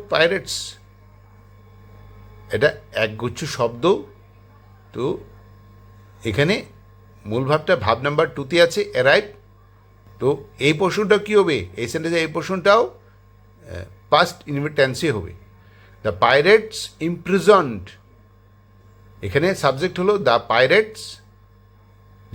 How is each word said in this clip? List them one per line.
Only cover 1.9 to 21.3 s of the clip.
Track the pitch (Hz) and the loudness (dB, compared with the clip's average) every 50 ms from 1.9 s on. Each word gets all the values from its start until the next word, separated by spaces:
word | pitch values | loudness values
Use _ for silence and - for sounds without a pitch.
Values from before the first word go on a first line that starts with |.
| - - - - - - - - - - - - - | -20 -20 -20 -20 -20 -20 -20 -20 -20 -20 -14 -8 -4
এটা | 107 135 151 - - - - - 110 110 | 0 0 0 -2 -4 -16 -10 -4 -4 -4
একগুচ্ছ | 107 107 104 117 123 - - 165 143 - | -4 -4 -6 -8 -8 -8 -8 -10 -8 -6
শব্দ, | - 120 117 120 120 127 175 214 - - - - - - - _ - - - - - - - - - - - - | -4 -4 -4 -4 -2 -2 -2 -2 -2 -4 -16 -20 -20 -20 -20 _ -20 -20 -20 -20 -20 -20 -20 -20 -20 -20 -16 -10
তো | 113 120 151 - - - - - - - - - - - - - - - - - - - - - - - 117 | -6 -6 -6 -6 -8 -12 -20 -20 -20 -20 -20 -20 -20 -20 -20 -20 -20 -20 -20 -20 -20 -20 -20 -18 -10 -8 -4
এখানে | 98 139 143 170 214 269 - - - - - - - - - - - - - 104 | -2 0 0 0 0 -4 -6 -14 -20 -20 -20 -20 -20 -20 -20 -20 -20 -18 -10 -6
মূল | 110 123 135 131 | -4 -4 -2 0
ভাবটা | 151 160 - - 180 127 98 | -2 0 0 0 -2 0 2
ভাব | 107 117 123 135 | -2 -2 0 -2
নাম্বার | 143 147 151 165 151 - | -2 0 0 -2 -2 -4
টুতে | 143 139 131 170 170 170 | -10 -8 -2 2 2 2
আছে, | 170 - 208 - - - | 2 2 -4 -6 -4 -2
অ্যারাইভ, | 127 127 139 151 208 214 - - - - - - _ - - _ _ _ _ _ - _ - - - | 2 4 4 4 4 2 -4 -16 -20 -20 -20 -20 _ -20 -20 _ _ _ _ _ -20 _ -20 -10 -4
তো | 117 135 147 143 - - - - 131 | -2 -2 -2 -2 -8 -16 -8 0 0
এই | 147 156 151 | 0 2 2
পোর্শনটা | 190 175 - 196 214 185 214 202 202 | 0 -2 0 0 2 2 2 2 2
কী | 208 214 202 | 2 4 4
হবে? | 185 170 143 107 87 - - 104 | 4 4 0 -2 -4 -6 -8 -8
এই | 120 113 | -8 -6
সেন্টেন্সে | - 160 156 165 170 165 160 | -6 -4 -4 -2 -2 -2 -2
এই | 156 151 | -2 -4
পোর্শনটাও, | - 156 - 190 185 156 202 202 233 339 | -6 -6 -4 -6 0 4 4 4 4 4
আহ, | - - - - - - - - - - - _ - - - - - 87 90 92 - - - - - | 0 -6 -16 -20 -20 -20 -20 -20 -20 -20 -20 _ -20 -20 -20 -18 -16 -14 -14 -14 -16 -20 -12 -2 2
পাস্ট | 147 151 175 170 - - - - | 4 4 4 2 -2 -14 -12 -8
ইনডেফিনিট | 143 139 143 156 151 147 | -6 -6 -6 -4 0 2
টেন্সে | 135 131 127 - 175 151 117 | 0 0 0 -4 -4 -2 -2
হবে। | 101 82 76 - - - - - - _ _ _ - - - - - - | -4 -6 -10 -16 -20 -20 -20 -20 -20 _ _ _ -20 -20 -20 -16 -6 -6
The | 107 101 95 120 | -4 0 2 4
pirates | 117 131 143 151 185 214 214 214 - - - - - - - 156 170 | 4 4 4 6 6 6 4 4 0 -12 -14 -14 -14 -10 -8 -6 -6
imprisoned, | 175 - - 175 190 190 156 196 208 190 156 127 110 95 90 - - - _ - - _ _ _ _ _ _ _ _ _ _ _ _ - _ - - - - - - - - | -6 -6 -4 -2 0 2 6 6 6 6 4 0 -6 -10 -12 -16 -20 -20 _ -20 -20 _ _ _ _ _ _ _ _ _ _ _ _ -20 _ -20 -20 -20 -20 -20 -18 -12 -8
এখানে | 98 - 139 160 190 185 185 | -2 -2 0 0 0 -2 0
সাবজেক্ট | - 139 131 135 170 180 - 180 | 0 0 0 0 -4 -4 -4 -2
হলো | 180 202 208 190 143 | 0 0 0 2 2
the | 127 117 - - - | 2 2 2 0 0
pirates, | 110 120 131 139 175 214 220 220 - - - - - - _ _ | 2 2 4 4 4 2 2 0 -6 -18 -18 -18 -18 -20 _ _